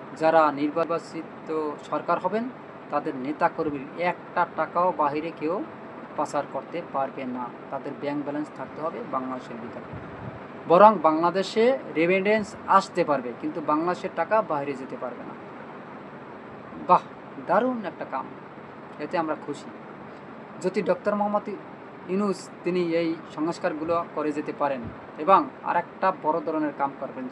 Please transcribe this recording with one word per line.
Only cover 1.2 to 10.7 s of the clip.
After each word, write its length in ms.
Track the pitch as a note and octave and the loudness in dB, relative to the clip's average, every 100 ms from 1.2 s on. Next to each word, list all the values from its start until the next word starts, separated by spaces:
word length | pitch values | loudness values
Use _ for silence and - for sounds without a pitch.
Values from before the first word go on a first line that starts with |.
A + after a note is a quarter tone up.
| D3+ - E3 D#3 D3+ C#3+ - | -10 -10 -4 -2 -2 -4 -4
সরকার 280 | D3+ - F3 | -2 0 2
হবেন 220 | F3+ G#3+ B3+ - - - - | 2 0 -2 -6 -14 -14 -4
তাদের 220 | D3 D3+ C3+ C3+ | -2 0 -2 -4
নেতাকর্মীর 600 | D3+ E3+ - D3+ C#3+ C3 E3 F3 | 2 2 4 -2 -2 -6 -2 0
একটা 300 | - - F#3 E3+ - | 0 -2 0 0 0
টাকাও 280 | D3+ E3+ F3+ D#3+ | 0 2 4 4
বাহিরে 300 | C#3+ D3+ E3 - | 2 0 -4 -4
কেউ 160 | D3+ F#3+ - - - - - - | -2 -2 -4 -10 -12 -14 -8 -4
পাচার 260 | D3 D3 C#3 | -2 -2 -2
করতে 240 | C3+ - E3+ E3 | -6 -6 -8 -4
পারবে 300 | C#3 C3+ C3+ B2+ B2+ | -2 -2 -2 -6 -4
না, 80 | A#2+ - - | -6 -10 -8
তাদের 220 | C#3 C#3+ A#2+ | -6 -6 -6
ব্যাংক 180 | C#3+ D3 C#3+ | -2 -2 -2
ব্যালেন্স 240 | D3 D3+ - | -4 -4 -8
থাকতে 220 | C3 - D#3+ | -10 -6 -4
হবে 140 | G3+ G3 C3+ | -4 -4 -4
বাংলাদেশের 420 | C3 B2+ - A#2 | -4 -6 -8 -10
ভিতরে, 240 | A#2 B2 - - - - - - - - - | -10 -10 -10 -10 -10 -10 -10 -10 -12 -6 6